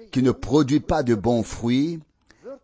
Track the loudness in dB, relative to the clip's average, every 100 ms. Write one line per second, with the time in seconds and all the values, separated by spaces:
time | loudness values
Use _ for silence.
0 | -6 0 2 0 2 2 4 0 0 -2
1 | 0 0 2 0 -2 -4 -2 0 -2 -6
2 | -14 _ _ _ -18 -16